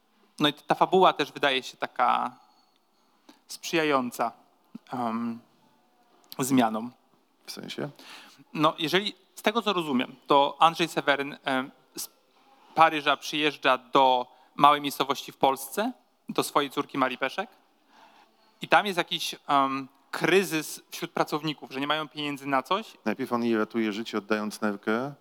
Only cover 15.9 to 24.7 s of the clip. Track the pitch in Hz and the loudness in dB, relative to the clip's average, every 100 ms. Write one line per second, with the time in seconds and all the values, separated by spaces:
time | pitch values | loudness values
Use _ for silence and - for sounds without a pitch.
15.9 | - _ _ - - - 156 143 143 135 | -6 _ _ -8 -4 -2 -2 -2 -4 -4
16.9 | 143 131 127 131 - 226 _ _ _ _ | -2 -2 -2 -6 -6 -10 _ _ _ _
17.9 | _ - _ _ _ _ _ - 160 208 | _ -20 _ _ _ _ _ 2 2 2
18.9 | 269 - 170 - - - 139 135 135 131 | -2 -4 -6 -8 -8 0 2 2 -2 -8
19.9 | _ _ - 160 185 170 160 - - _ | _ _ -2 4 4 4 -2 -6 -12 _
20.9 | - 160 - 156 151 151 143 123 131 143 | -12 -6 -4 -4 -4 -4 -8 -10 -6 -4
21.9 | 156 151 151 147 139 139 135 - 190 226 | -4 -6 -8 -8 -8 -2 -2 0 -4 -6
22.9 | - 110 117 117 120 117 110 107 117 110 | -10 -6 -6 -2 -2 0 0 0 -2 -2
23.9 | 101 117 107 101 107 104 - 107 | -4 -6 -6 -4 -4 -4 -4 -4